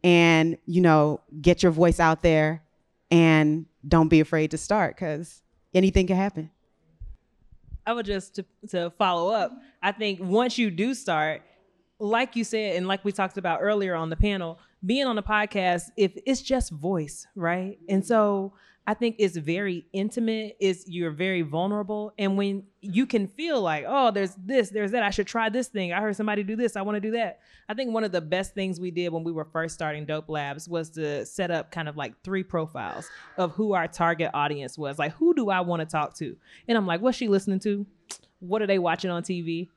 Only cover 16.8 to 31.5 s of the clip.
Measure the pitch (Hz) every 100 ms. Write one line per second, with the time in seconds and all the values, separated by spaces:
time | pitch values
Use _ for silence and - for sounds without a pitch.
16.8 | 165 190 147 - - - 170 180 185 202
17.8 | - 196 - 226 208 202 196 _ _ _
18.8 | - 214 240 226 202 170 147 175 202 175
19.8 | - 196 170 - 226 220 214 - 190 185
20.8 | - 175 170 151 185 185 156 156 185 208
21.8 | 202 208 208 - 196 196 202 196 196 _
22.8 | 202 185 262 240 196 - 330 277 185 151
23.8 | 143 269 247 202 190 190 185 262 196 202
24.8 | 202 240 208 196 196 233 220 226 247 214
25.8 | 180 175 214 196 214 208 196 220 240 208
26.8 | 196 208 214 233 214 - _ _ - 214
27.8 | 254 226 214 175 156 185 190 - 190 170
28.8 | 180 170 175 165 165 160 160 160 165 -
29.8 | 156 151 151 156 156 156 143 143 165 170
30.8 | 160 160 151 143 - - 180